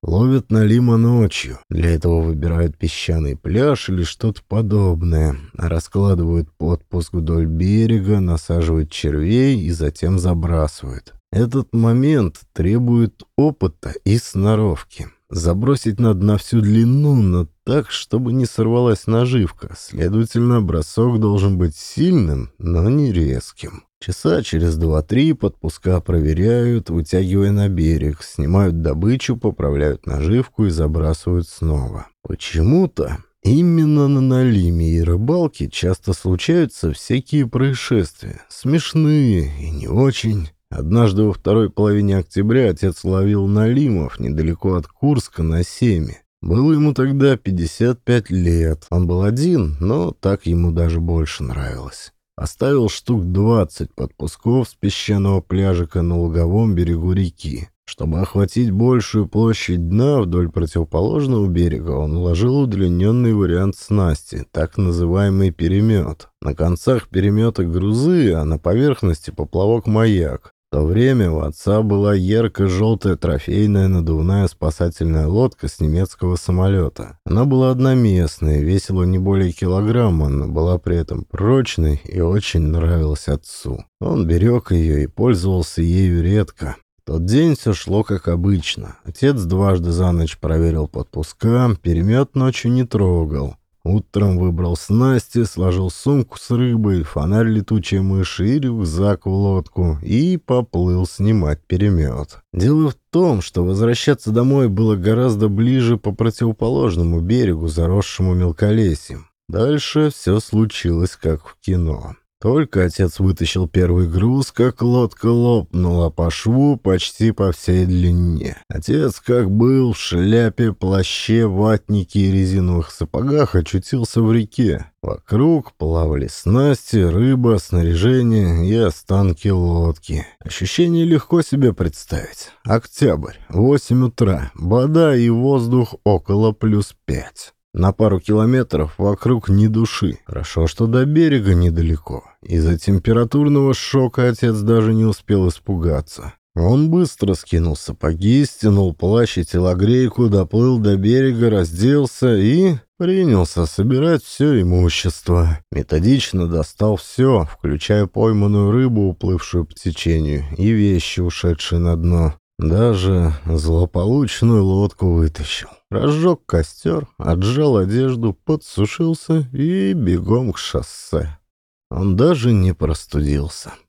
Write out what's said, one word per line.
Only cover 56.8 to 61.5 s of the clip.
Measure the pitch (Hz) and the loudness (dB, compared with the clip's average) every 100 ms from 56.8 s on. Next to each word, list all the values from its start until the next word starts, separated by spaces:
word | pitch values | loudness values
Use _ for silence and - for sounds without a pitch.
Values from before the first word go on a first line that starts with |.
| 87 85 87 | 0 0 0
реки. | 92 95 - 78 64 - _ - | 0 -2 -4 -10 -10 -12 _ -20
Чтобы | - 76 78 | -8 -4 -2
охватить | 95 - 98 - 120 | -2 0 -2 0 0
большую | 95 120 127 107 107 101 | 2 2 2 0 -2 -2
площадь | 104 113 110 - 87 85 | 0 0 0 -2 -4 0
дна | 98 131 147 | 0 2 2
вдоль | 95 87 87 | 0 0 -2
противоположного | 87 82 - 80 82 98 151 139 120 | -2 -4 -2 -2 -2 0 0 0 0
берега, | 98 | 0